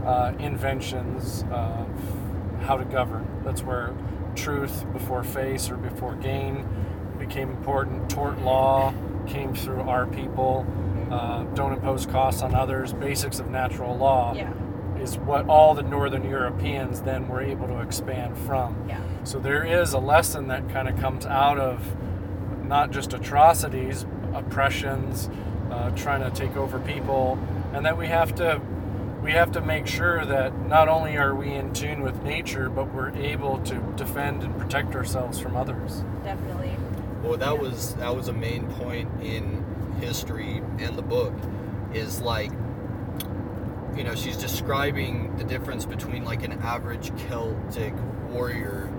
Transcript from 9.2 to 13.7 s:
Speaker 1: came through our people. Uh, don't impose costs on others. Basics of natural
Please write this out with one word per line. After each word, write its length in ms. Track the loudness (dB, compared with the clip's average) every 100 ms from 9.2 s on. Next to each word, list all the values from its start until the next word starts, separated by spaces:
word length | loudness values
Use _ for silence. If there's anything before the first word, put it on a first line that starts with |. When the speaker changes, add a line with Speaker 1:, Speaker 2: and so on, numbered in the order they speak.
| -4
Speaker 1:
came 280 | -4 -2
through 280 | -2 -2 -2
our 240 | 0 2 0
people. 580 | -2 -4 0 2 2 0 -2 0 0 0
Uh, 340 | -2 0 -2 -2
don't 180 | 0 0
impose 340 | 2 0 0 2
costs 360 | 4 4 2
on 120 | 2
others. 380 | 2 4 0 -2
Basics 460 | -2 -2 0 -2 -4
of 100 | -2
natural 460 | 0 0